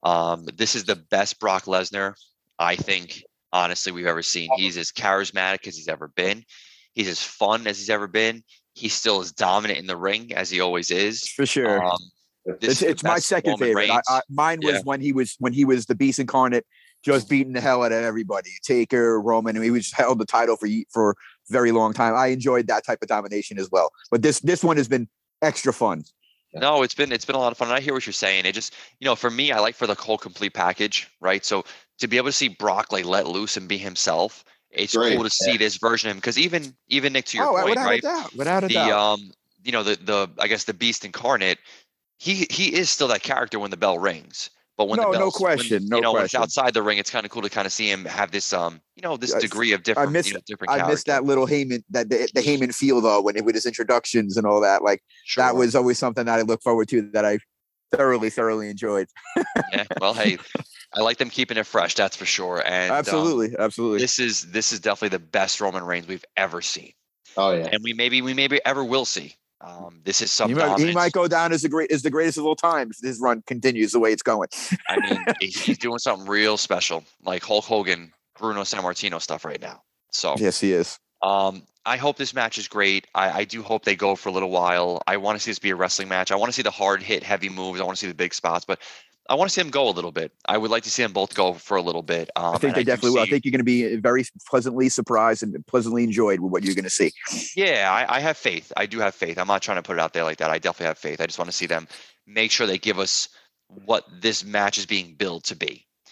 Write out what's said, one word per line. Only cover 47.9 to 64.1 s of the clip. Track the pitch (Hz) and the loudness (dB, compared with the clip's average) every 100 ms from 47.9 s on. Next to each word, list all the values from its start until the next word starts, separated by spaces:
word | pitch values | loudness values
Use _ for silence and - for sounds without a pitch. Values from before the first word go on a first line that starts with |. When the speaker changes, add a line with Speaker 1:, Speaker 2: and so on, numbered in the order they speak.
Speaker 1:
him | 95 87 | -2 -4
have | 90 98 | -4 -2
this, | 98 - | -2 -2
um, | 92 85 80 _ _ | -2 -2 -6 _ _
you | |
know, | 175 135 | -6 -4
this | 123 | -2
Speaker 2:
I | 104 | -2
s-, | |
Speaker 1:
degree | 107 98 117 | -2 0 2
of | 98 | 2
Speaker 2:
I | |
Speaker 1:
different, | - - 143 | 2 2 2
Speaker 2:
miss, | 160 127 | 2 -2
Speaker 1:
you | |
know, | 101 - | -4 -10
different | - - | -8 -2
Speaker 2:
I | 139 | 0
miss | 170 151 | 2 0
Speaker 1:
character. | - | 0
Speaker 2:
that | 139 | 0
little | 139 135 131 | 2 2 2
Heyman, | 147 135 123 - | 0 0 -4 -4
that | 120 110 | -4 0
the, | 117 117 | 0 0
the | 131 | 0
Heyman | 131 143 127 | 2 2 0
feel | 117 139 123 | 0 2 4
though, | 110 104 | 6 4
when | 101 101 | 4 2
it, | |
with | 110 | 2
his | 107 120 | 2 0
introductions | 113 113 120 - 120 104 101 | -2 2 2 2 0 0 0
and | 104 | 4
all | 104 | 4
that. | 101 98 | 6 4
Like | 101 101 _ _ - | 4 0 _ _ -6
Speaker 1:
Sure. | - | 2
Speaker 2:
that | 127 123 | 2 4
was | 120 | 4
always | 131 123 120 | 4 2 2
something | 127 117 | 0 -2
that | 117 113 | 0 2
I | |
look | 110 113 | 2 0
forward | - 117 107 | 2 2 2
to | 120 104 | 0 0
that | 107 104 | 0 2
I | 104 - _ _ _ _ | 0 -4 _ _ _ _
thoroughly, | - 135 120 110 | 2 2 2 0
thoroughly | 117 113 110 107 | 0 0 0 -4
enjoyed. | 101 110 101 92 - - - | -6 -2 -2 -2 -8 -6 -4
<laughs> | - - - | -2 -2 -2
Speaker 1:
Yeah, | - 107 - | -4 -4 -2
well, | 98 | 0
hey, | 113 107 92 - - - - - | 2 2 0 -4 -10 -10 -20 -10
I | 101 | -2
like | 110 120 | 0 0
them | 123 | -2
keeping | 123 123 110 | -2 -2 -2
it | 104 | 0
fresh, | 110 87 | 2 2
that's | - 98 - | 2 0 0
for | 92 | -2
sure. | - 92 87 - | -2 -2 -2 0
And, | 90 92 | 0 0
um, | 139 | 0
Speaker 2:
Absolutely, | 139 151 165 135 110 120 | 0 0 2 2 0 0
absolutely. | 107 110 117 104 | -2 -2 -2 0
Speaker 1:
this | 123 | 0